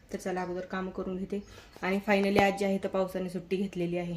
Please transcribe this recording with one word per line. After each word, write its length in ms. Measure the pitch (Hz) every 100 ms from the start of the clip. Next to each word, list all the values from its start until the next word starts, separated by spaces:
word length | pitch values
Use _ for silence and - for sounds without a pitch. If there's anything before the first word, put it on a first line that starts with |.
| -
तर 40 | 190
चला, 240 | 190 180
अगोदर 200 | 180 180
कामं 300 | 185 190 185
करून 260 | 185 185 185
घेते. 260 | 190 202 202 - - -
आणि 180 | 180 196 202
finally 340 | 202 196 202
आज 180 | 196 196
जे 60 | 202
आहे 120 | 196
तर 100 | 196
पावसाने 420 | 190 185 185 185
सुट्टी 260 | 175 165 185
घेतलेली 420 | 202 180 170 175
आहे. 180 | 175